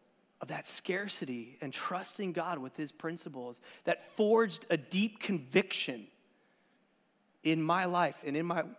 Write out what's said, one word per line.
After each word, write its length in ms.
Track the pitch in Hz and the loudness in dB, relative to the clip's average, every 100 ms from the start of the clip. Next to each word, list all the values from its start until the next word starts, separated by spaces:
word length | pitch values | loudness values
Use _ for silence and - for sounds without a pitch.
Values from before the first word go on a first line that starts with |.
| _ _ _ - | _ _ _ -14
of 60 | 123 | -10
that 180 | 156 - | -8 -6
scarcity 920 | - - 185 202 - 139 123 117 139 | -4 -2 -2 -4 -6 -4 -6 -8 -10
and 100 | 143 | -8
trusting 640 | - - 185 190 - 196 | -6 -4 -4 -6 -4 -2
God 240 | 175 165 160 | 0 -2 -2
with 180 | 127 - | -6 -6
his 160 | 147 | -8
principles 720 | - 160 170 170 135 123 120 - - - | -6 -6 -6 -8 -10 -10 -12 -18 -6 -2
that 280 | 165 - - | -2 -2 2
forged 480 | 208 226 220 160 - | 6 8 6 0 0
a 60 | 165 | 0
deep 460 | - 185 220 - | 2 2 2 0
conviction 840 | - - 131 190 - - - 120 101 _ _ _ _ _ _ _ _ _ _ _ _ _ | -2 -2 2 2 2 0 -4 -6 -10 _ _ _ _ _ _ _ _ _ _ _ _ _
in 200 | 156 160 | 0 2
my 220 | 156 175 185 | 4 2 2
life 340 | 175 156 - 147 | 2 2 0 -4
and 100 | 147 | -2
in 100 | 170 | 0
my, 200 | 175 - | -2 -4